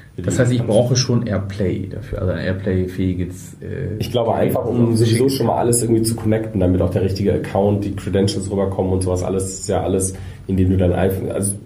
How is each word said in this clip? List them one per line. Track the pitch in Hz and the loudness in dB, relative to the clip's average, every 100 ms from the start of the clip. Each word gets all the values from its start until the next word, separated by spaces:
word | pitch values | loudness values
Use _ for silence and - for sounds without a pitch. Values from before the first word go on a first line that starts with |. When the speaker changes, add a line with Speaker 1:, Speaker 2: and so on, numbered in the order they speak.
| - - | -16 -8
Speaker 1:
Das | 90 - | -2 2
heißt, | 123 | 2
ich | 123 | 2
Speaker 2:
bedienen | 110 | 2
kannst. | 107 | 2
Speaker 1:
brauche | 123 131 | 4 2
schon | - 120 - | 2 0 0
Airplay | 98 101 - 92 98 98 | -2 -4 -2 -2 -2 -6
dafür, | - - - | -10 -8 -4
also | 92 | -2
ein | 82 | -2
Airplay-fähiges, | 90 98 98 92 90 - 95 90 85 - - - | -2 -2 0 0 0 -2 -2 0 -4 -8 -14 -14
äh, | 95 92 90 107 | -10 -6 -6 -4
Speaker 2:
Ich | - | -2
glaube | 123 113 | 0 0
Speaker 1:
Gerät, | - - | 2 0
Speaker 2:
einfach, | 131 117 | 0 0
um | 120 113 | 2 4
Speaker 1:
das | 110 | 4
Speaker 2:
sowieso | 110 120 | 4 4
Speaker 1:
geschickt | 135 - | 2 2
Speaker 2:
schon | 113 | 0
mal | 85 | 2
alles | 117 117 | 2 2
irgendwie | 113 110 | 2 2
zu | 113 110 | 2 0
connecten, | 104 110 110 98 | 0 0 0 2
damit | 90 92 | 2 4
auch | 90 | 2
der | 101 | 0
richtige | 95 - 98 | 0 0 0
Account, | - - 98 101 101 | 0 0 2 2 2
die | 98 | -2
Credentials | 98 - 98 98 101 98 | -4 -2 0 0 -2 -4
rüberkommen | 98 95 95 92 | -2 -2 0 0
und | 95 | 0
sowas, | 90 90 | 0 -2
alles | 90 95 95 - | -2 -2 -4 -6
ist | - | -2
ja | 92 | -2
alles, | 90 95 95 - - - - | 0 0 -2 -6 -12 -12 -2
in | 95 | 2
dem | 92 | 4
du | 95 | 4
dein | 90 | 2
iPhone, | 87 95 98 - | 2 2 0 -4
also | - 101 101 | -4 -4 -6